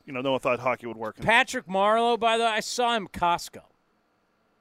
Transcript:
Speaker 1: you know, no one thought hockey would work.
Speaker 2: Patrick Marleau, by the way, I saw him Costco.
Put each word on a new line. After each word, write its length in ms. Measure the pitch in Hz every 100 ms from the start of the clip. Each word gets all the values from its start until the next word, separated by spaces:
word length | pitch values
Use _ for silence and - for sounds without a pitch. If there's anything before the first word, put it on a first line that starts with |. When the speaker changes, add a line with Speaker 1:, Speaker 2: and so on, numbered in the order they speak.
| -
Speaker 1:
you 80 |
know, 80 | 127
no 100 | 135
one 80 | 127
thought 200 | 139 120
hockey 260 | 127 120 120
would 120 | 110
work. 180 | 110 -
Speaker 2:
Patrick 460 | 165 226 262 254 175
Marleau, 520 | 190 202 226 233 233
by 200 | 226 226
the 60 |
way, 60 | 233
I 80 | 214
saw 360 | - - 240 233
him 120 | 185
Costco. 560 | - 175 170 - - - _ _ _ _ _ _ _ _ _